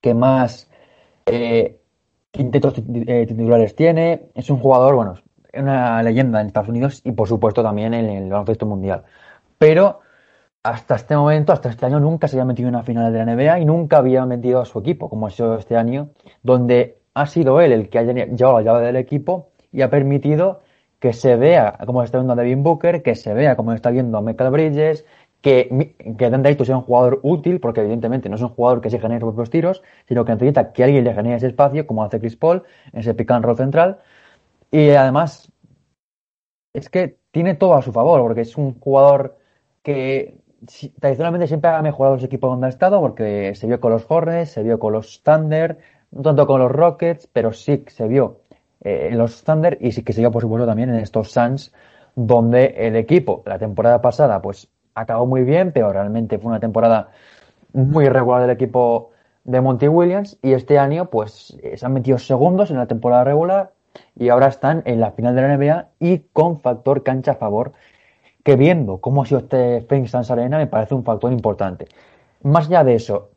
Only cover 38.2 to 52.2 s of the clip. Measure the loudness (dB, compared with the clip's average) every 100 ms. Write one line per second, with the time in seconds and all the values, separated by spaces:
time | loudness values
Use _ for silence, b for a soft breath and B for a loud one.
38.2 | 2 -2 -4 -4 -6 -6 0 4 6 4
39.2 | 0 _ _ _ _ _ -8 -6 -4 -6
40.2 | -6 _ _ _ -20 -20 -20 -4 -4 -2
41.2 | -2 -2 -2 0 0 0 -2 0 0 2
42.2 | -4 -4 -4 -2 -4 0 2 2 0 -4
43.2 | -4 -4 -6 -6 -4 -2 0 -2 0 -2
44.2 | 0 -4 -6 -6 -4 -2 -2 -4 -8 -4
45.2 | 2 2 2 -2 -4 -6 b b b -4
46.2 | 0 2 4 4 2 2 0 2 -4 -4
47.2 | _ -4 -2 -4 -4 -4 -4 -8 -2 0
48.2 | 0 -6 _ b _ _ -6 -4 -2 -2
49.2 | -2 -4 -2 0 0 0 -4 -4 -6 0
50.2 | 0 0 -2 -2 -2 -2 -2 -2 -2 -4
51.2 | -2 -2 0 -2 -10 b b b b -8